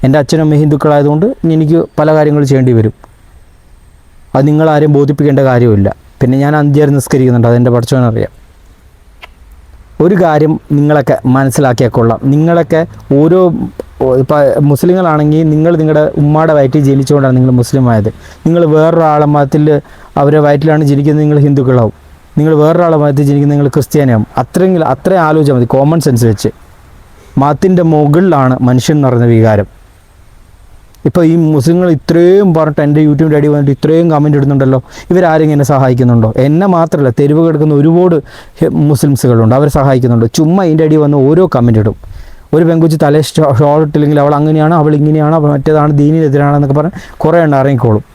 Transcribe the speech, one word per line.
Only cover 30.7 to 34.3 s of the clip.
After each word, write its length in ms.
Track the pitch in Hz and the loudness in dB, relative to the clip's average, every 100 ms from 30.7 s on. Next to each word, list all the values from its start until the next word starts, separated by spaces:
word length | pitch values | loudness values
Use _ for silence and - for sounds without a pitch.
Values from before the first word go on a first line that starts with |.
| - - - - | -20 -20 -6 -4
ഇപ്പോൾ 140 | 175 165 | 0 0
ഈ 20 | 165 160 | 2 0
മുസ്ലിങ്ങൾ 340 | 151 127 175 180 156 | 0 0 0 0 -2
ഇത്രയും 520 | - 165 175 196 202 160 | 0 0 2 2 2 0
പറഞ്ഞിട്ട് 260 | 156 147 | -2 -2
എൻ്റെ 160 | 147 147 151 | 0 0 0
YouTube-ൻ്റെ 320 | 143 160 151 | 0 0 0
അടി 100 | 147 | 0
വന്നിട്ട് 180 | 147 139 135 | 0 -2 -2
ഇത്രയും 280 | 147 160 170 | 0 0 0
കമൻ്റ് 240 | 151 151 | 0 0